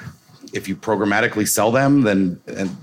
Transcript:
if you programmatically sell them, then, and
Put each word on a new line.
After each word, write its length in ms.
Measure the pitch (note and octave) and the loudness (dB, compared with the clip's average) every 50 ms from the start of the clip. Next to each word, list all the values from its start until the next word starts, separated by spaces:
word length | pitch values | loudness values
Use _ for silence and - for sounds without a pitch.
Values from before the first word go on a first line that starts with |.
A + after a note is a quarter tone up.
| - - - - _ _ - - - - | -12 -18 -18 -20 _ _ -20 -20 -18 -14
if 160 | - G2 - | -12 -10 -8
you 80 | F#2+ F#2+ | -8 -8
programmatically 720 | - - A2 G#2+ G2 G#2 G2+ G2+ G#2+ A#2 A#2 A#2 G#2+ G2+ | -6 -4 -2 -2 0 0 0 2 2 0 0 0 -2 -2
sell 240 | - - G#2+ G#2 A2+ | 0 0 2 2 2
them, 300 | A#2 C3 C#3 C#3 C#3+ C#3+ | 2 2 4 4 4 4
then, 400 | B2 G#2+ G2 F#2+ F#2+ F2+ F2 - - | 4 4 4 2 2 0 -2 -6 -10
and 280 | - - F#2+ G2 F2+ G2 - | -10 -8 -6 -6 -6 -6 -10